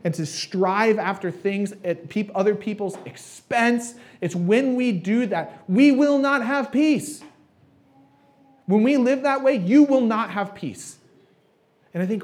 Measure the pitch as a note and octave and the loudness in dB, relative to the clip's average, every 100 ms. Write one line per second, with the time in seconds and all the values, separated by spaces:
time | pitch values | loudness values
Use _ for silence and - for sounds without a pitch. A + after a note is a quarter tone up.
0 | F3 D#3+ D#3 - - F#3+ F#3 G3 A3+ G#3+ | -6 -4 -6 -8 -6 -2 0 2 2 0
1 | F3+ F#3+ F3+ F3+ G3 G3 G3 G3 F3+ E3 | -2 -4 -6 -6 -4 -4 -4 -6 -6 -6
2 | D3 G#3 G#3 G3 G3 G#3 G#3+ G3+ G3 F#3+ | -6 -6 -4 0 0 0 -4 -6 -8 -8
3 | - - - - - A#3+ A#3 A#3+ A#3+ - | -14 -18 -20 -20 -6 0 2 0 -4 -14
4 | - - F3+ F3+ F3 A3 C4+ B3 B3 F#3+ | -20 -10 -6 -2 0 2 2 0 0 -2
5 | F3 A3+ A#3+ F#3 D#3 - - F#3+ C#4+ C4 | 0 0 0 -2 -6 -10 -2 4 6 6
6 | D4 C#4+ C#4 C#4 A3+ C#4 B3 B3 D#4 C4 | 4 2 2 0 0 -2 -2 2 2 2
7 | - - - _ _ _ _ _ _ _ | -2 -12 -18 _ _ _ _ _ _ _
8 | _ _ _ _ _ _ - G3+ A#3 C#4+ | _ _ _ _ _ _ 0 2 4 4
9 | B3 C4+ C#4 C4+ C4 C4+ F3 C4+ C#4+ C4 | 2 0 0 0 2 0 4 6 6 4
10 | A#3 A3 G#3+ F#3 G3 - C#3+ - - - | 2 0 -2 -6 -6 -8 -10 -10 -16 -20
11 | _ _ _ _ _ _ _ _ _ E3+ | _ _ _ _ _ _ _ _ _ -6
12 | F#3 G#3+ | -4 -4